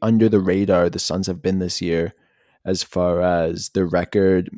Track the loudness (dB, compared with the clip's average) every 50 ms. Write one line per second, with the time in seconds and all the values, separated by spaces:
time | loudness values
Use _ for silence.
0 | 0 2 4 4 4 4 4 2 0 0 0 0 2 2 2 2 2 2 0 -4
1 | -6 -4 -4 -4 -4 -4 -6 -4 -2 -2 -2 0 -2 -4 -4 -4 -4 -2 0 0
2 | -2 -2 -6 _ _ _ _ _ _ _ _ _ _ -6 -4 -4 -6 -6 -4 -2
3 | 0 0 0 0 0 0 0 0 0 -2 -4 -6 -8 -4 -2 -2 -2 0 0 -2
4 | -2 0 0 2 4 4 4 2 0 -2 -10